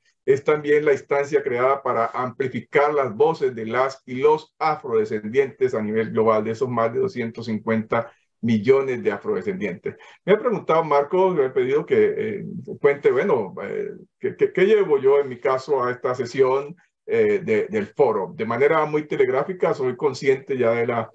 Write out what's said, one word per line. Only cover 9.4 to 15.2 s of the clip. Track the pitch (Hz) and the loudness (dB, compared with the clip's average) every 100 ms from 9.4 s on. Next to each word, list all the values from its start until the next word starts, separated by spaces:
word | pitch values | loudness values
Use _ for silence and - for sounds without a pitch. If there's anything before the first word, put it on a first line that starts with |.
| 104 92 101 87 - - - - | -4 -4 -6 -6 -10 -12 -20 -8
Me | - | 0
ha | 214 | 2
preguntado, | 247 190 - 165 | 2 -4 0 0
Marco, | 156 143 143 185 190 | 2 2 2 2 2
me | 165 127 | 2 0
ha | |
pedido | 131 127 147 | 0 0 0
que, | 165 117 104 - | 2 2 2 0
eh, | 110 98 - - - - | -6 -6 -10 -12 -12 0
cuente, | 143 139 143 | 0 2 2
bueno, | 131 190 131 95 92 | 2 2 0 -2 -8
eh, | 101 101 - - - _ | -8 -8 -8 -12 -20 _
¿qué, | - - | -6 0
qué, | 139 | 0
qué | - 196 | 2 4
llevo | 214 175 139 | 4 4 2
yo | 131 | 4
en | 143 | 4